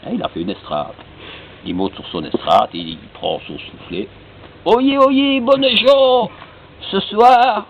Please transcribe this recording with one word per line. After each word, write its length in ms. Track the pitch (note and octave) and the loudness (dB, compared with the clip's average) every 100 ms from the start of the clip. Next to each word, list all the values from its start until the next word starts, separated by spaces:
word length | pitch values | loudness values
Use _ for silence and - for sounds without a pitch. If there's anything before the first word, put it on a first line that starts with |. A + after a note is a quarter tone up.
Hein, 60 | - | -8
il 100 | A#3 | -8
a 60 | - | -8
fait 120 | - | -8
une 80 | F2 | -8
estrade. 460 | F#2+ - D2 C#2+ - - - - - - - | -10 -8 -8 -8 -14 -20 -20 -20 -20 -20 -18
Il 100 | E2+ | -10
monte 180 | F2 F#2+ | -4 -4
sur 120 | - - | -6 -12
son 160 | F2 | -10
estrade 460 | D2+ - - F2+ A2 | -8 -8 0 2 2
et 60 | F2 | -6
il 180 | E2+ D#2+ - | -10 -12 -16
prend 260 | - E2+ D#2 - | -10 -8 -8 -8
son 100 | D2+ | -16
soufflet. 500 | - - - F2 G#2 - - - - - | -16 -20 -12 -10 -10 -14 -20 -20 -20 -10
Oyez, 320 | - A3+ C4+ C#4 | 0 2 2 4
oyez, 420 | C4+ C4+ C#4 C4+ | 4 4 2 0
bonnes 260 | A#3 C4+ C4+ A3+ | 2 2 2 2
gens, 520 | A#3 C#4 C4+ B3+ - - - - - - - | 4 4 4 2 0 -8 -20 -20 -20 -20 -6
ce 80 | G3 | -6
soir. 640 | - G#3 A#3+ B3 B3+ G#3+ | -4 4 6 6 4 0